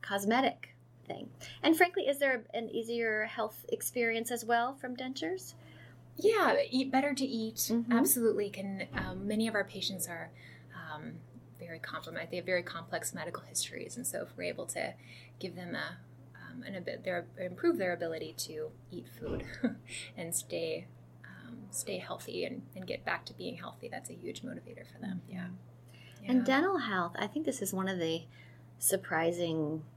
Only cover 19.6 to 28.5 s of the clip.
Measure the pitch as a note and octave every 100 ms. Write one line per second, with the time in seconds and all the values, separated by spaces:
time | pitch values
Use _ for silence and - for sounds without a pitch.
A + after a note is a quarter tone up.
19.6 | B3 - - - - - E3+ F3 - F3
20.6 | E3 D#3+ F3+ - - - - - B3 A#3+
21.6 | G3 - - G3 - - - F3+ F3 -
22.6 | - F#3+ F#3 - - F3 - - F2 -
23.6 | E3+ - - - - E3+ - - - E3+
24.6 | - - - - G3 F#3 - F3+ F3+ -
25.6 | - - - - - - - B3+ B3 C4+
26.6 | F4+ F#4+ A3+ - F3 - G#3 D4 D#4+ A#3+
27.6 | F#3+ F#3 F#3+ F#3 E3 E3 - - -